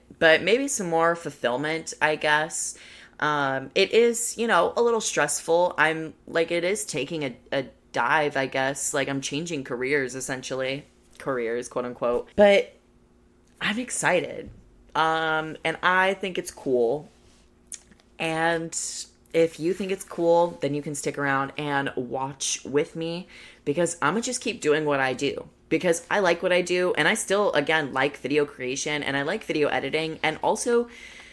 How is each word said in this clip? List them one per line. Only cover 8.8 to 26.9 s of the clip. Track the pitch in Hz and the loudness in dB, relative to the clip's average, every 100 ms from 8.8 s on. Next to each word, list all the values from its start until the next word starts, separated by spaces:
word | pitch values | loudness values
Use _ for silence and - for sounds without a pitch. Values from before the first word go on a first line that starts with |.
| - | -2
Like, | 147 135 | -2 -2
I'm | 139 | -4
changing | 135 143 170 156 | -4 -6 -4 -6
careers, | 131 123 127 143 127 | -6 -4 0 0 -2
essentially. | 131 127 131 127 131 131 139 - _ _ - | -6 -6 -8 -6 -4 -4 -6 -10 _ _ -10
Careers, | - 127 113 120 117 | -4 -2 -2 -4 -4
quote | - 123 | -6 -6
unquote. | 120 120 120 - - | -2 0 0 0 6
But | 202 202 - - _ _ _ _ _ _ _ _ | 8 8 2 -8 _ _ _ _ _ _ _ _
I'm | - 214 | -4 -4
excited. | 247 - 156 175 139 - - - - - - - | -4 -2 2 2 0 -8 -14 -18 -20 -20 -6 0
Um, | 160 160 160 156 156 151 | 2 2 0 -2 -4 -6
and | 160 160 | -6 -2
I | 175 185 190 | 2 4 2
think | 190 196 180 | 0 -4 -6
it's | 175 | -8
cool. | - - 123 117 143 160 - - - _ _ _ - - - _ - | -8 0 2 2 0 -6 -20 -20 -20 _ _ _ -18 -18 -20 _ -6
And | 160 160 165 170 165 - - - - _ _ | -4 0 0 0 -2 -6 -8 -8 -12 _ _
if | 165 165 - | 2 2 2
you | 160 | -2
think | 190 190 | -2 -4
it's | 190 | -6
cool, | - - 170 170 170 170 | -8 0 4 6 4 0
then | 143 143 | -4 -4
you | |
can | 147 | -6
stick | 143 151 143 | -6 -6 -2
around | 143 135 135 - | 0 0 -2 -4
and | 147 139 139 - | -2 -2 -2 -4
watch | 123 131 135 143 - - | -6 -6 -6 -6 -6 -6
with | - 139 160 165 | -2 -2 -2 -4
me, | 165 170 180 - - - - | -6 -8 -10 -18 -20 -8 -4
because | 147 170 - | 0 -2 0
I'ma | 143 190 | 0 0
just | 240 240 | -2 -4
keep | 240 165 | -6 -2
doing | 147 147 151 | 2 2 2
what | 139 | 0
I | 131 | 0
do, | 127 143 - - - _ | 0 -2 -4 -10 -20 _
because | 165 180 - - | 0 2 0 0
I | 190 | 2
like | 185 170 | 2 2
what | 185 | 2
I | 180 | 0
do. | 180 180 180 | 2 0 2